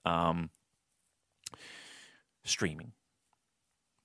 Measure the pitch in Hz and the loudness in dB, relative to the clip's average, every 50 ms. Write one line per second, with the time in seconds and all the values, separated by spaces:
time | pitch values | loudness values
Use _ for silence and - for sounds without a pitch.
0 | - 87 85 85 85 85 85 85 82 76 - _ _ _ _ _ _ _ _ _ | 0 2 4 4 6 4 4 2 0 -4 -8 _ _ _ _ _ _ _ _ _
1 | _ _ _ _ _ _ _ _ - - - - - - - - - - - - | _ _ _ _ _ _ _ _ -16 -16 -16 -16 -18 -18 -18 -18 -18 -20 -20 -20
2 | - - - - _ _ _ _ - - - - - 82 78 78 - 120 - _ | -20 -20 -20 -20 _ _ _ _ -4 -2 -2 0 0 -2 -2 -4 -12 -16 -18 _
3 | _ _ _ _ _ _ _ _ _ _ _ _ _ _ _ _ _ _ _ _ | _ _ _ _ _ _ _ _ _ _ _ _ _ _ _ _ _ _ _ _
4 | _ | _